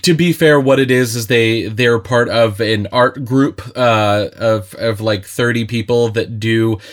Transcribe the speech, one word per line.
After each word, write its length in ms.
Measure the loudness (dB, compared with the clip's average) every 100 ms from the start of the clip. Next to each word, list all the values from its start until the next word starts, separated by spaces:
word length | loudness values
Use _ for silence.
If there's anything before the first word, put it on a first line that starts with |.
to 100 | 0
be 220 | 2 0
fair, 260 | 2 4 4
what 180 | 4 2
it 120 | 2
is, 260 | 2 0 -4
is 100 | -2
they, 420 | 0 2 0 -4
they're 300 | 0 0 0
part 300 | 0 0 2
of 320 | 2 0 0
an 260 | -2 -2 -2
art 320 | 0 0 -2
group, 380 | -2 2 0 -2 -10
uh, 540 | -2 2 2 2 0 -2 -2
of, 380 | -2 0 -4
of, 260 | -6 -4 -2
like, 240 | -2 -4
thirty 400 | -6 -2 -2 -2
people 460 | -4 -4 -2 0 0
that 280 | -2 -6 -4
do, 420 | 0 2 0 -2 -8